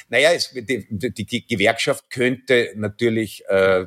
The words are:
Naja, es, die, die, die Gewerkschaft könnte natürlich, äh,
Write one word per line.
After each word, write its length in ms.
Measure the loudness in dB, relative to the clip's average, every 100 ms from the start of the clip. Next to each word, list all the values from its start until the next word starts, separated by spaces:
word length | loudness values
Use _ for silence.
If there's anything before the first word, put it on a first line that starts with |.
| -4
Naja, 220 | 2 2
es, 180 | 2 -2
die, 360 | -8 -6 -6 -6
die, 360 | -6 -6 -6 -8
die 220 | -8 -6
Gewerkschaft 600 | 0 0 2 -2 -4 -6
könnte 600 | -2 -2 -2 2 2 2 -4
natürlich, 680 | -8 -2 0 0 -4 -10 -2
äh, 380 | 2 4 2